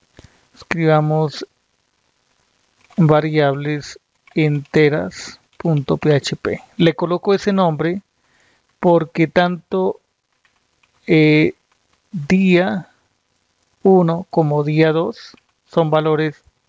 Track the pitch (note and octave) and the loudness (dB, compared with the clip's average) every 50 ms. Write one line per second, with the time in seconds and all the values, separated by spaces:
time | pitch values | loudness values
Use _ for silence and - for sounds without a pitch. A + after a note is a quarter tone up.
0 | _ _ _ - - _ _ _ _ _ _ - - - - E3+ E3 D#3 D#3 D3+ | _ _ _ -20 -20 _ _ _ _ _ _ -18 -12 -8 -6 -2 0 2 2 2
1 | D3+ D3+ D#3 D#3 D#3 D3 - - - - _ _ _ _ _ _ _ _ _ _ | 2 0 0 -2 -2 -4 -6 -10 -16 -18 _ _ _ _ _ _ _ _ _ _
2 | _ _ _ _ _ _ _ _ _ _ _ _ _ _ _ _ _ _ _ - | _ _ _ _ _ _ _ _ _ _ _ _ _ _ _ _ _ _ _ 0
3 | E3+ D3 D#3 D3+ D3+ D#3+ D3+ D#3 D3 C#3 C#3 C#3+ C#3+ D3 D3+ D3 C#3 - - - | 2 2 2 2 0 0 0 0 0 0 0 -2 -4 -6 -6 -8 -8 -12 -18 -20
4 | _ _ _ _ _ _ - E3+ D#3 D3+ D3 C#3+ C#3+ - - D#3 D3+ D3 C#3+ E3 | _ _ _ _ _ _ -4 -2 0 0 0 -2 -4 -2 2 2 4 2 2 0
5 | F#3 F#3 - - - - - - _ _ _ - - E3+ D#3+ C#3+ C3+ - D#3 D3+ | -4 -8 -10 -14 -18 -18 -20 -20 _ _ _ -6 -2 -2 -2 0 -2 -2 -4 -2
6 | - D3+ D3 C#3 - - D3+ - - - - - - _ _ - E3+ E3 D#3 - | 0 0 0 0 -2 -4 -8 -8 -6 -6 -6 -8 -10 _ _ 0 0 0 0 0
7 | C4 E3 F3 F3 - G#3 G3 F#3+ - G#3 G3 F#3+ F#3 E3+ D#3 C#3+ D#3 E3 F3+ G3+ | -4 -4 -4 -4 -2 -2 -2 -2 -2 -2 0 0 0 0 -2 -2 -4 -4 -6 -6
8 | - _ _ _ _ _ _ _ _ _ _ _ _ _ _ _ - F3+ E3+ E3+ | -10 _ _ _ _ _ _ _ _ _ _ _ _ _ _ _ 0 2 2 2
9 | D#3+ D3+ - - E3 D3+ - F#3 F3 F3+ F3+ E3 - - - F#3+ F#3 G3 - _ | 0 -2 -2 -2 -2 0 0 0 0 0 -2 -6 -8 -6 -4 -4 -4 -4 -6 _
10 | _ _ _ _ _ _ _ _ _ _ _ _ _ _ _ _ _ _ _ _ | _ _ _ _ _ _ _ _ _ _ _ _ _ _ _ _ _ _ _ _
11 | _ - E3+ D#3 D#3 D3+ D3+ D3+ D#3 - - _ _ _ _ _ _ _ _ _ | _ 0 2 2 4 4 4 2 2 0 -2 _ _ _ _ _ _ _ _ _
12 | _ _ - F3 C#3+ - F#3 F#3+ F#3+ F#3 F3+ E3+ F3+ G3+ A3 F#3 - - _ _ | _ _ -12 -8 -4 0 0 2 2 4 2 2 2 0 -4 -6 -8 -12 _ _
13 | _ _ _ _ _ _ _ _ _ _ _ _ _ _ _ _ - G3 F#3+ F#3 | _ _ _ _ _ _ _ _ _ _ _ _ _ _ _ _ 2 4 4 4
14 | F3 E3 E3 E3+ F#3 - - E3+ D#3+ D3 D3 D3 D3 D3+ D3+ D#3 D#3+ D#3+ D#3 E3 | 4 2 -2 -4 -8 -4 -2 0 0 0 0 -2 -2 0 2 2 2 2 2 0
15 | F3 A3 A3+ - - - - _ _ _ _ _ _ _ - F3 E3 D3+ D3+ D#3 | -2 -4 -6 -10 -16 -20 -20 _ _ _ _ _ _ _ -2 -2 0 0 0 0
16 | D#3 D#3+ D#3 D3 D#3 D#3 D3 _ _ _ _ _ _ | 0 0 0 -2 -2 -4 -6 _ _ _ _ _ _